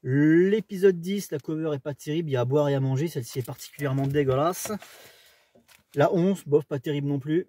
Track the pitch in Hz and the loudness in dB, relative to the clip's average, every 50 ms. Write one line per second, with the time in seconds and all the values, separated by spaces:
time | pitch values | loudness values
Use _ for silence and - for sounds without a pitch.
0 | - 131 131 139 147 156 160 170 180 190 202 220 196 _ 202 185 185 196 185 170 | -4 0 2 4 4 6 6 6 6 4 2 0 -2 _ -6 2 2 2 2 2
1 | 165 180 196 202 185 - 165 143 - - 160 156 160 160 147 139 _ 156 139 _ | -4 -4 -4 -4 -4 -6 -8 -8 -6 -6 -6 -4 -2 -4 -4 -4 _ -8 -10 _
2 | - 151 151 165 170 156 135 123 123 123 135 147 147 143 139 135 135 135 135 131 | -6 -4 -4 -4 -2 -2 0 0 0 2 2 2 2 2 2 2 0 0 0 0
3 | 156 170 - 151 120 - - 139 120 - 135 - - - - - 143 139 131 135 | -2 -4 -4 -6 -10 -8 -8 -8 -8 -8 -10 -14 -14 -18 -10 -6 -4 -2 -2 -2
4 | 135 139 139 147 143 131 127 131 147 170 185 - - - 214 196 - - - - | -2 0 0 0 2 2 2 2 2 0 -2 -4 -6 -8 -8 -8 -10 -16 -20 -20
5 | - - - _ _ _ _ _ _ _ _ _ _ _ - _ _ _ _ 143 | -20 -20 -20 _ _ _ _ _ _ _ _ _ _ _ -20 _ _ _ _ 2
6 | 143 170 - 180 170 190 196 180 - - 139 156 151 _ 156 139 - 160 147 143 | 2 2 4 2 2 2 0 -2 -2 0 0 0 0 _ -8 -6 -4 -4 -4 -2
7 | 143 143 143 139 127 151 151 175 185 | -2 -2 -2 -4 -2 -2 -2 -2 -2